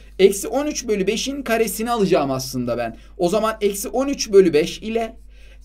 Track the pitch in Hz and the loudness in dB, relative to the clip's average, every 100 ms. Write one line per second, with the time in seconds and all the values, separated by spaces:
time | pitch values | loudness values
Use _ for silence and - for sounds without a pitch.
0 | - - 190 196 - 262 294 285 233 208 | -20 4 4 4 -4 -4 -4 -6 -4 -2
1 | 185 220 262 285 254 226 226 185 233 233 | 0 -2 -4 -8 -4 -2 -2 -2 -4 0
2 | 190 170 139 131 127 127 123 117 117 - | 2 2 2 -4 -6 -6 -4 -4 -4 -8
3 | - - 175 208 220 220 208 196 - 247 | -20 -2 0 0 -2 0 -2 -2 -4 -2
4 | 269 277 214 196 185 147 170 - 214 226 | -2 -4 4 6 6 4 0 -4 -6 -4
5 | - - - - - - | -6 -10 -20 -20 -20 -18